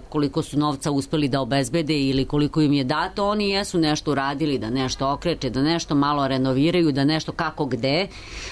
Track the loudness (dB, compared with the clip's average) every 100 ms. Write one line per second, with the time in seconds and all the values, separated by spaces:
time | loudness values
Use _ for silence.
0 | -6 -2 0 0 -2 0 0 0 0 -2
1 | 0 0 0 0 0 0 0 0 0 0
2 | 2 0 0 0 0 2 4 4 2 0
3 | -2 -2 0 0 0 0 0 0 2 0
4 | 0 0 0 -2 0 0 -2 -2 -2 -2
5 | -2 -2 -2 -2 -2 0 0 0 0 2
6 | 2 2 0 2 2 2 2 4 2 2
7 | 2 0 -4 -4 -4 -2 -4 -2 0 0
8 | -2 -8 -14 -12 -12